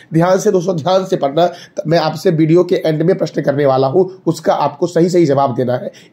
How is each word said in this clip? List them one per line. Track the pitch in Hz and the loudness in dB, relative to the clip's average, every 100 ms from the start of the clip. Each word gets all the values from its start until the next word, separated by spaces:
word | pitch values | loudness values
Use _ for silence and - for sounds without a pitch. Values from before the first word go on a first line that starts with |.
| - | -4
ध्यान | 160 175 185 | 0 2 2
से | 214 | 2
दोस्तों, | 185 175 170 | 0 -2 -4
ध्यान | 170 190 190 | 0 0 0
से | 175 | -2
पढ़ना। | 139 151 175 - - - 151 | -2 0 0 -2 -12 -10 -2
मैं | 165 | 0
आपसे | 156 160 196 | 0 -2 -2
वीडियो | 156 156 175 | 0 2 2
के | 175 185 | 2 0
एंड | 160 151 | -2 0
में | 165 185 | 0 0
प्रश्न | 165 170 | -4 -4
करने | 147 139 139 | -2 0 0
वाला | 131 131 | 2 2
हूँ, | 160 185 - 165 | 0 -2 -2 -6
उसका | 160 - | -2 -2
आपको | 151 143 - 170 | -2 -2 -2 -2
सही | 165 175 | 0 2
सही | 180 156 | 2 2
जवाब | 139 139 120 | 2 0 -2
देना | 123 | -4
है, | 123 202 - - | -4 -6 -14 -10